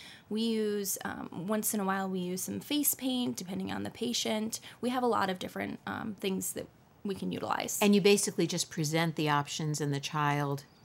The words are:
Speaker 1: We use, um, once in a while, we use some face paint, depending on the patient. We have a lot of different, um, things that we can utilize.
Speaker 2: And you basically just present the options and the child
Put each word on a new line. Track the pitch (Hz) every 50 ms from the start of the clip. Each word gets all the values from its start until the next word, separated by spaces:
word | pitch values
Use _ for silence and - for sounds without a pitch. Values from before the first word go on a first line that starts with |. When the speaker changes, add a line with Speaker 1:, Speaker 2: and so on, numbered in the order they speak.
| - - - - - -
Speaker 1:
We | 208 220
use, | 226 233 220 220 214 208 208 208 196 190 - - -
um, | - - - - - - - 160 202
once | 220 214 208 - -
in | 208
a | 190
while, | 190 190 196 190 190
we | 185 185
use | 180 180 180 185
some | - 196 202 196
face | 185 - 294 294 277 - -
paint, | - 254 262 254 247 247 254 240 -
depending | 185 175 202 190 190 196
on | 196 196 202
the | 208
patient. | - - 226 247 233 - - 226 220 214 220 226 - - - - - -
We | - 247
have | 247 262
a | 247 240
lot | 208 208 202 185
of | 185 185
different, | - - - 196 - - - - - 202
um, | - - - 220 196 -
things | - 196 190 190 185 -
that | - - - - - - - - - - -
we | 202 190
can | - 185 185
utilize. | 180 - - 214 - - - - - -
Speaker 2:
And | 208 202 202
you | 202
basically | 180 202 202 202 - 214 - - 170
just | 156 180 165 - -
present | - 170 156 147 160 165 165 165 160
the | - 151 151
options | 147 143 143 - - - 160 151 151 147
and | 151 143 143
the | 139
child | 139 - - 151 147 143 143 147 147 139 143 139 - - - -